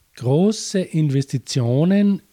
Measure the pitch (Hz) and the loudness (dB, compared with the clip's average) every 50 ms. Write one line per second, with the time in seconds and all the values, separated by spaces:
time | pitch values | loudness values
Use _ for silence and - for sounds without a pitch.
0 | _ _ _ - 117 123 139 160 190 214 214 - - - - 190 175 - - 160 | _ _ _ -6 -2 0 2 4 2 2 0 -2 -6 -6 -4 -4 -4 -2 -2 -2
1 | 156 143 135 139 135 - - 123 - - - 139 117 117 123 139 160 180 196 202 | 0 0 0 -2 -2 -2 -6 -6 -6 -4 -4 -2 0 0 0 2 2 2 2 2
2 | 202 202 196 165 - _ | 2 2 0 -2 -6 _